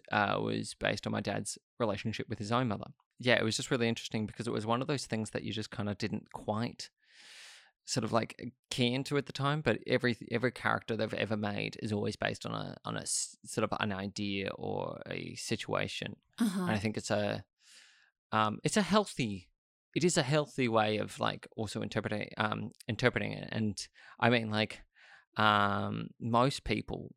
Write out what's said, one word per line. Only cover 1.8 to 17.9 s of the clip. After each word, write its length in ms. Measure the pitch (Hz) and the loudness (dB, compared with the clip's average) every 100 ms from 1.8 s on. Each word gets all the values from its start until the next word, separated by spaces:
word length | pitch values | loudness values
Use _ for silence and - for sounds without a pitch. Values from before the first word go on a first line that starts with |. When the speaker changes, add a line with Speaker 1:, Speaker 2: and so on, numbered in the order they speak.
| 110 - 113 - - | -2 0 -4 -4 -6
Speaker 1:
with 120 | 107 | -6
his 120 | 104 | -2
own 160 | 120 123 | 0 0
mother. 200 | 98 - - _ - | -2 -6 -16 _ -4
Yeah, 160 | 123 117 | 2 4
it 40 | |
was 120 | 110 107 | 4 0
just 160 | - | -2
really 160 | 131 117 | 2 2
interesting 380 | 113 - 113 104 | 0 -4 -4 -4
because 220 | - 113 | -4 -4
it 60 | |
was 120 | 113 110 | -2 0
one 160 | 120 | 0
of 60 | 131 | 0
those 180 | 139 - | -2 -2
things 240 | 110 107 | -4 -2
that 140 | - | -4
you 100 | 110 | -4
just 180 | 104 - | -6 -6
kinda 240 | - 104 101 | -4 -4 -2
didn't 380 | 101 104 - | -4 -4 -6
quite 560 | - - 107 120 - - _ _ - - - - - - _ - | -8 -4 -2 -4 -6 -14 _ _ -20 -20 -20 -20 -20 -20 _ -6
sort 180 | 120 | -4
of, 80 | 110 | 0
like, 400 | 113 110 - 120 - _ | 0 0 -6 -14 -14 _
key 240 | - 120 | 0 2
into 240 | 127 135 143 | 2 0 -2
at 80 | - | -2
the 80 | |
time, 280 | - 139 156 | -2 0 2
but 180 | 123 - - | 2 0 2
every, 280 | 123 123 - - | 2 2 0 -2
every 220 | 117 120 | 0 0
character 440 | - 113 110 - 110 | 0 0 0 0 -2
they've 160 | 107 - | 0 0
ever 200 | 104 107 | 0 0
made 400 | 104 104 107 - | -2 -2 -4 -6
is 100 | 110 | -2
always 240 | 104 107 - | 0 -2 0
based 300 | 107 107 113 | -2 -2 -6
on 60 | |
a, 240 | 110 95 - 107 | -6 -6 -8 -6
on 100 | 110 | -6
a 60 | |
s-, 340 | - - - - | -4 -4 -4 -10
sort 200 | - - | -6 -2
of 120 | 107 - | 0 -2
an 120 | 107 | -4
idea 580 | 95 98 104 101 98 98 | -4 -6 -4 -4 -2 -4
or 500 | - 101 98 50 - - | -6 -4 -4 -4 -8 -8
a 240 | 50 - | -8 -8
situation. 840 | - - 110 - - - - - - _ - | -10 -6 -6 -2 -2 -2 -6 -8 -10 _ -2
Speaker 2:
Uh-huh. 220 | 226 185 | -2 0
Speaker 1:
And 100 | 180 | 0
I 60 | 107 | 0
think 200 | 110 107 | 0 -2
it's 120 | - | 0
a, 340 | 104 104 107 - _ - - - | 0 0 -2 -8 _ -20 -20 -20